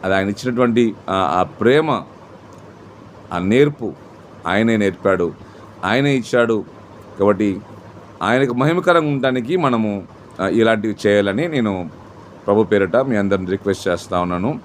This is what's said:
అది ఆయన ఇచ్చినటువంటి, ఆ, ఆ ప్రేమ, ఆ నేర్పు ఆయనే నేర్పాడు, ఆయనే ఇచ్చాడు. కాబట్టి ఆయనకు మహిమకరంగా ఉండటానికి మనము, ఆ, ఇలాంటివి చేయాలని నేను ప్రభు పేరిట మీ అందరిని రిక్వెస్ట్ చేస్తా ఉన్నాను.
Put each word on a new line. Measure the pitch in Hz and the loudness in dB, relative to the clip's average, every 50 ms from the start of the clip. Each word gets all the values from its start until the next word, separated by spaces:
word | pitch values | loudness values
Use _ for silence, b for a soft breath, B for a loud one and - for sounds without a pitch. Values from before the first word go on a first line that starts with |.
| - | -2
అది | 95 95 | 0 -2
ఆయన | 95 98 101 | 0 0 -2
ఇచ్చినటువంటి, | 104 - - 127 120 117 127 120 113 120 120 113 98 - - - | -6 -6 -6 -6 -2 0 0 2 2 2 2 0 0 -6 -8 -4
ఆ, | 92 | -2
ఆ | 95 92 73 78 90 90 | 0 0 0 0 0 0
ప్రేమ, | - - - - 135 135 151 156 156 135 101 - - - - - - - - - - - - - - - - - - - - - - - - - - 87 | -2 -4 0 2 4 4 4 2 0 -2 -4 -6 -10 -20 -20 -20 -20 -20 -20 -20 -20 -20 -20 -20 -20 -20 -20 -20 -20 -20 -20 -20 -20 -20 -20 -14 -8 -6
ఆ | 87 | -4
నేర్పు | 90 95 107 127 143 147 147 - 120 101 71 - - - - - - - - - - | 0 2 4 4 4 2 2 -6 -10 -10 -10 -10 -18 -20 -20 -20 -20 -20 -20 -10 -4
ఆయనే | 82 92 104 113 113 113 | -2 0 2 2 2 2
నేర్పాడు, | 110 104 98 92 - - 98 95 90 87 85 73 - B B B B B B - - - | 2 0 0 -2 0 0 0 2 2 0 -4 -4 -8 B B B B B B -18 -8 -4
ఆయనే | 92 107 127 139 143 139 | -2 0 0 2 0 0
ఇచ్చాడు. | 131 110 - - 123 120 110 113 107 92 - - - - - - - - - - - | 0 -2 -2 0 0 2 2 0 -2 -4 -8 -16 -20 -20 -20 -20 -20 -20 -20 -6 0
కాబట్టి | 98 101 101 90 107 101 95 95 - - - - - - - - - - - - - | 2 2 2 2 0 -2 -2 -4 -10 -16 -20 -20 -20 -20 -20 -20 -20 -20 -12 -6 -2
ఆయనకు | 98 117 131 139 127 120 | 0 0 2 0 0 0
మహిమకరంగా | 123 131 147 165 180 175 180 170 170 156 151 | 0 0 0 0 0 2 2 2 2 2 0
ఉండటానికి | 143 139 123 135 127 127 117 120 170 | -2 -2 -2 -2 -2 -2 -4 -2 -2
మనము, | 185 160 135 120 113 110 107 101 98 90 - - - - - - - | 0 0 0 0 0 0 -2 -4 -6 -8 -12 -20 -20 -20 -20 -8 -4
ఆ, | 92 95 | -2 0
ఇలాంటివి | 85 113 113 113 113 110 101 110 101 - - | 2 4 4 4 2 2 0 -4 -6 0 0
చేయాలని | 107 101 104 101 101 95 113 160 175 | 2 4 4 2 2 0 -2 -4 -2
నేను | 156 139 113 107 98 92 90 78 - - - - - - - - - - - | -2 -2 -2 0 -2 -4 -6 -10 -12 -18 -20 -20 -20 -20 -20 -20 -20 -10 -2
ప్రభు | - 101 107 110 | 0 2 2 2
పేరిట | 92 104 101 98 92 - | 2 2 0 2 2 0
మీ | 120 135 139 123 | 0 0 0 0
అందరిని | 104 101 98 98 95 95 90 | 0 0 0 0 -2 -2 -2
రిక్వెస్ట్ | 95 98 - 101 98 - - 98 | -4 -2 -2 -2 -4 -2 -2 -4
చేస్తా | 87 85 - - 92 90 | -4 -4 -4 -4 -4 -2
ఉన్నాను. | 90 87 90 87 92 123 156 - - | -2 -2 -4 -4 -4 -4 -6 -6 -12